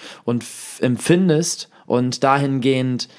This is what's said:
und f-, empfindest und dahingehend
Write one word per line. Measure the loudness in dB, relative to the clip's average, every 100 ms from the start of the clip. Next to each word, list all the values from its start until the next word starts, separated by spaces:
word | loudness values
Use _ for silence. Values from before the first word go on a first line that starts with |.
| -20 -10
und | -4 -4
f-, | -4 -14 -14 -4
empfindest | -2 0 2 4 4 2 0 -6 -12 _
und | -2 0 0 0
dahingehend | 2 2 2 0 0 0 0 -4 -6